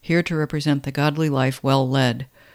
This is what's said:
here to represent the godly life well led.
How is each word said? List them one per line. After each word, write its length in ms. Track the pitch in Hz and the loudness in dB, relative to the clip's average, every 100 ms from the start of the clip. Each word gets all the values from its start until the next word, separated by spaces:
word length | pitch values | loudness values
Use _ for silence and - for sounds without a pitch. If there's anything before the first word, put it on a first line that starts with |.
here 200 | - 165 | 0 0
to 120 | 170 160 | 0 -2
represent 480 | 151 156 151 143 | -2 -2 0 0
the 80 | 135 | -2
godly 380 | 135 147 147 156 | -2 -2 0 0
life 340 | 135 131 131 | 2 0 0
well 240 | 135 135 131 | 0 2 2
led. 400 | 135 127 120 131 _ - | 2 2 0 -8 _ -20